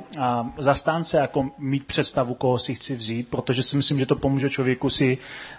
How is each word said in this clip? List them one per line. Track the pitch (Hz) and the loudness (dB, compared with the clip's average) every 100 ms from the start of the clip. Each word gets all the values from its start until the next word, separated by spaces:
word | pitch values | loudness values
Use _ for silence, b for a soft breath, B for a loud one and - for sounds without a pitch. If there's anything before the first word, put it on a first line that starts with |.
| - 147 | -6 -4
a, | 123 120 120 147 | 0 0 -2 0
zastánce | 139 139 - 165 160 160 | 2 4 2 0 2 2
jako | 135 147 135 - | 2 0 -2 -4
mít | 135 139 - | -4 -4 -2
představu, | - 135 - 123 | 0 2 2 0
koho | 123 131 120 | 0 0 0
si | - 117 | -2 -4
chci | - 127 | -4 -4
vzít, | 110 117 120 | -4 -4 -4
protože | 127 - 123 | -4 0 0
si | 127 143 | 2 2
myslím, | 135 143 | 2 2
že | 123 | 2
to | 135 | 0
pomůže | 139 135 139 | 0 0 0
člověku | - 127 127 135 | 0 0 0 0
si, | - 135 127 B B B | 2 2 0 B B B